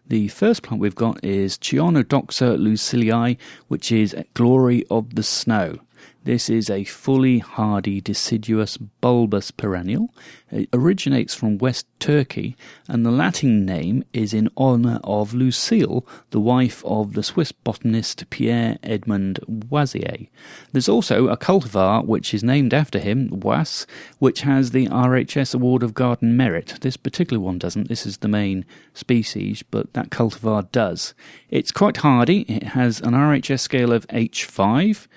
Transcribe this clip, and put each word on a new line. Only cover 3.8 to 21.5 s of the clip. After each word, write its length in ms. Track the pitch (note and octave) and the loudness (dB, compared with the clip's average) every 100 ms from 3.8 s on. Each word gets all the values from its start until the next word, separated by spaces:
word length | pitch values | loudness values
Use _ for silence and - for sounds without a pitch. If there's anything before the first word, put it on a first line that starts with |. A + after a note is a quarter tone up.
| - | 0
is 220 | A2+ G#2 - - | 2 2 -2 -10
Glory 500 | - A#2+ C3 B2+ A#2+ - | 2 6 6 6 2 2
of 240 | A2 A2+ | -2 -2
the 80 | A2+ | -4
Snow. 560 | - - A#2 G#2+ E2 D#2+ _ _ - _ | -4 -2 0 0 -2 -6 _ _ -20 _
This 240 | B2 A#2+ - | -2 -2 0
is 220 | A2+ G#2 | 0 0
a 140 | G2+ | -4
fully 560 | G2 - - C3+ C3 A#2+ | -6 -6 0 2 4 2
hardy, 600 | - - G#2+ G2+ G2+ G2 | 0 -2 0 0 -2 -4
deciduous, 760 | G#2 G2+ - A2+ A2 A2 G#2 - | -4 -4 -2 -4 0 -2 -2 -6
bulbous 760 | G#2 - A#2+ A#2+ A2 G2+ - | -14 -2 2 2 2 0 -4
perennial. 640 | - G#2 F#2 F2+ C#3 A#3+ - - - - | -8 -6 -4 -4 -4 -4 -8 -20 -20 -10
It 160 | G#2+ - | -8 -2
originates 640 | B2 D#3+ F#3+ C#3+ C3 - | 0 2 0 0 0 -2
from 240 | - A2 G2+ | -4 -2 0
West 280 | B2+ B2 - - | -2 -4 -10 -6
Turkey, 560 | - D3 C3 - - - - - - | 0 0 0 -6 -8 -10 -20 -20 -4
and 160 | A#2 | 0
the 60 | A#2 | 2
Latin 560 | B2+ F3+ - C3+ G#2+ F#2+ | 2 0 2 2 2 2
name 380 | E2+ E2 B2+ - | -2 -2 -2 -4
is 200 | A#2+ G#2 | -4 -2
in 160 | A2 A2 - | 0 0 2
honour 440 | C3+ A#2+ A#2+ A#2 | 2 4 2 -2
of 320 | - G#2 G#2 | -2 -2 -2
Lucile, 720 | B2 B2+ - - A3+ B2+ B2+ - - - | 0 0 0 0 2 2 -2 -6 -20 -4
the 80 | A2 | 0
wife 460 | A2 B2+ B2 - | 2 2 2 -2
of 300 | - A2 G2+ | -4 -2 -2
the 100 | G#2 | -4
Swiss 260 | - - D3+ | -4 -2 -4
botanist 800 | - A2 A2 A2+ A2+ - - - | -4 -6 -2 0 0 -2 -10 -12
Pierre 480 | - A2+ A#2+ A2+ A2 | -2 0 0 -2 -4
Edmond 560 | - G#2 A2 G2+ F#2+ F#2 - | -6 -6 -2 -2 -2 -6 -8
Voisier. 800 | A2 A#2+ D3 C#3 - - - - _ - - - | -10 -2 -2 0 -2 -6 -8 -16 _ -20 -20 -4
There's 180 | C3 D#3 | -2 2
also 380 | A3+ - A2 B2+ | 2 2 2 2
a 100 | A#2+ | 2
cultivar 680 | - | 2